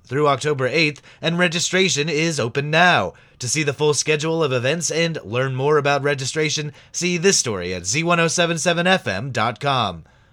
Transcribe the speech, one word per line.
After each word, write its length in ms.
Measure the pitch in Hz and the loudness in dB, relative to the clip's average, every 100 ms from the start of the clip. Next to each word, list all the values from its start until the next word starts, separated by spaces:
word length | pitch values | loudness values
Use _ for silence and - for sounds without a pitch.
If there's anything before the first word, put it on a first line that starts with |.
| - | -6
through 220 | 131 147 | 0 0
October 380 | 135 151 143 127 | 2 0 0 0
eighth, 360 | 147 151 147 - - | 2 0 -2 -14 -6
and 180 | 156 170 | -2 0
registration 720 | 175 165 - 180 190 135 151 | 0 0 0 2 2 0 0
is 320 | 147 165 147 | 0 0 0
open 300 | 117 139 147 | -2 -2 0
now. 420 | 156 180 151 92 - - - | 4 4 4 0 -6 -20 -10
To 80 | 123 | -4
see 120 | 151 | -2
the 120 | 147 | -2
full 180 | 131 151 | 0 2
schedule 500 | 143 - 151 160 165 | 2 0 0 0 0
of 80 | 151 | 0
events 400 | 127 123 170 156 | 0 0 -2 -2
and 280 | 156 170 160 | -2 -2 -2
learn 320 | 90 117 135 | -4 -2 -2
more 220 | 127 139 151 | 0 2 2
about 260 | 139 143 | 4 2
registration, 680 | 139 143 131 156 156 143 151 - - | 0 -2 -2 -2 -2 -2 -6 -10 -14
see 280 | - 175 175 | -4 -2 2
this 180 | 180 180 | 2 2
story 380 | 123 98 90 | 0 -2 -4
at 100 | 90 | -6
Z 180 | 90 147 | -4 -2
one 160 | 165 175 | 0 2
oh 100 | 165 | 2
seven 280 | 160 170 165 | 2 0 0
seven 300 | 180 170 175 | 0 0 2
F 200 | 185 117 | 2 0
M 240 | 95 135 | -6 -4
dot 300 | 117 110 117 | -2 -2 -2
com. 440 | 139 131 104 85 - _ _ | -2 0 -2 -4 -14 _ _